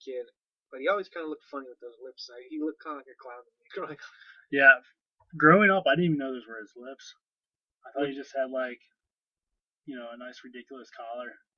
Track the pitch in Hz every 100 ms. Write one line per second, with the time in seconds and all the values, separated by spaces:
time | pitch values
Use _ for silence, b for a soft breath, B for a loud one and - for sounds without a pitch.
0 | - 127 120 _ _ _ _ 131 143 202
1 | 190 170 156 147 - 139 131 120 123 117
2 | 127 127 - 120 127 156 151 147 160 143
3 | 131 123 127 123 120 _ - 202 160 147
4 | - B B B B 139 139 127 - _
5 | _ _ _ 160 156 185 208 190 151 147
6 | 175 147 135 127 113 113 104 123 127 139
7 | - - _ _ _ _ _ _ - -
8 | 143 139 135 135 131 131 127 120 _ _
9 | _ _ _ _ _ _ _ _ - 131
10 | 117 120 123 127 127 123 120 131 113 -
11 | 117 120 120 117 _